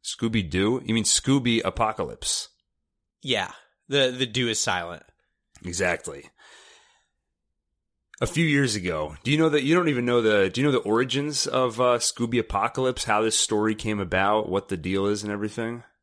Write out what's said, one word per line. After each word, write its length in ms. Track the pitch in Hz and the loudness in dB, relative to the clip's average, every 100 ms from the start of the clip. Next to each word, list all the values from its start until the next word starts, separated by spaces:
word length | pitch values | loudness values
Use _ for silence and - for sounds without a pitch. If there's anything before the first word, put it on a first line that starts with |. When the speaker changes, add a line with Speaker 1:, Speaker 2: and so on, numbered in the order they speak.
Speaker 1:
Scooby-Doo? 760 | - - 113 110 87 90 101 123 | -10 -4 -2 0 0 0 2 0
You 100 | - | -2
mean 120 | 113 101 | -2 2
Scooby 560 | - - 139 120 113 | 0 2 2 2 0
Apocalypse? 880 | 95 - 110 107 78 53 - - - _ _ _ _ _ _ _ | 0 -2 -2 -2 -6 -6 -6 -6 -8 _ _ _ _ _ _ _
Speaker 2:
Yeah. 300 | 135 113 92 - _ _ _ | -2 -2 -2 -10 _ _ _
The, 240 | 139 131 | 0 0
the 140 | 127 127 | 0 -2
do 240 | 113 120 | 0 0
is 100 | 107 | 0
silent. 440 | - 90 85 85 - _ _ _ _ - | 0 -2 -4 -12 -16 _ _ _ _ -14
Speaker 1:
Exactly. 640 | 90 87 92 85 - 71 - _ - - - - _ _ _ _ _ _ _ _ _ _ _ _ _ - | -10 -2 0 0 -6 -14 -18 _ -20 -20 -20 -20 _ _ _ _ _ _ _ _ _ _ _ _ _ -4
A 80 | 120 | -2
few 160 | 151 165 | 2 2
years 300 | 143 135 104 | 2 2 0
ago, 400 | 90 80 76 78 | -2 -4 -6 -6
do 80 | - | -2
you 60 | 151 | 2
know 100 | 160 | 4
that, 160 | 147 | 2
you 100 | 131 | 4
don't 140 | 175 165 | 2 2
even 160 | 127 | 0
know 180 | 123 120 | 2 2
the, 280 | 110 104 95 | 4 4 4
do 100 | 123 | 2
you 80 | 147 | 2
know 60 | |
the 60 | 127 | 2
origins 680 | 101 113 131 131 147 143 - | 2 0 2 -2 -4 -4 -2
of, 320 | 127 127 113 | 0 0 2
uh, 200 | 123 120 | 2 2
Scooby 380 | - - 117 120 | 0 -2 -2 0
Apocalypse, 680 | - 104 110 - 131 123 - | 0 -2 -2 0 -2 -2 0
how 160 | 107 | 2
this 160 | 113 - | 2 0
story 380 | - 107 110 110 | 0 2 2 0
came 260 | 110 104 | -2 -4
about, 480 | 92 92 98 107 107 | 0 2 2 2 0
what 180 | 95 - | -4 -4
the 80 | 92 | -6
deal 300 | 90 95 101 | -2 0 0
is 180 | 104 | -2
and 80 | 104 | -4
everything? 520 | 104 107 104 113 120 - _ | -6 -6 -6 -8 -8 -14 _